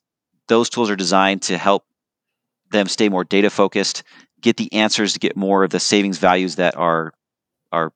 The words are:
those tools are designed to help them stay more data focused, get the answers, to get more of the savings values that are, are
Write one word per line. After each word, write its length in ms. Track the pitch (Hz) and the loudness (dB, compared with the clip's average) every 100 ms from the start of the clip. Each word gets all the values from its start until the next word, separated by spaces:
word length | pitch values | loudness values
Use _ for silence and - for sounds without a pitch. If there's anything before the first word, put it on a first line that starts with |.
| _ _ _ _ - | _ _ _ _ 0
those 200 | 117 117 | 0 2
tools 220 | 120 110 | -2 -2
are 60 | 98 | -2
designed 440 | 87 95 98 95 | 0 2 2 0
to 160 | - 87 | -4 -2
help 280 | 98 98 - _ _ _ _ _ _ _ _ | 0 0 -2 _ _ _ _ _ _ _ _
them 160 | 104 95 | 0 0
stay 220 | - 107 | 0 0
more 160 | 92 | 0
data 240 | 85 98 101 | -2 0 2
focused, 540 | - 98 104 95 - - - _ _ | 2 0 0 -4 -6 -14 -20 _ _
get 160 | 117 113 | -2 -2
the 120 | 110 | -2
answers, 400 | 107 107 - 101 | 0 0 0 -2
to 40 | - | -2
get 160 | 104 | -4
more 300 | - 98 98 | -2 0 2
of 60 | 95 | 2
the 100 | 90 | -2
savings 380 | - 104 98 87 | 0 0 0 0
values 380 | 92 92 92 82 | 2 2 0 0
that 200 | 87 - | -2 0
are, 380 | 85 82 80 - _ _ _ _ _ | 0 -2 -4 -12 _ _ _ _ _
are 220 | 85 80 | -4 -4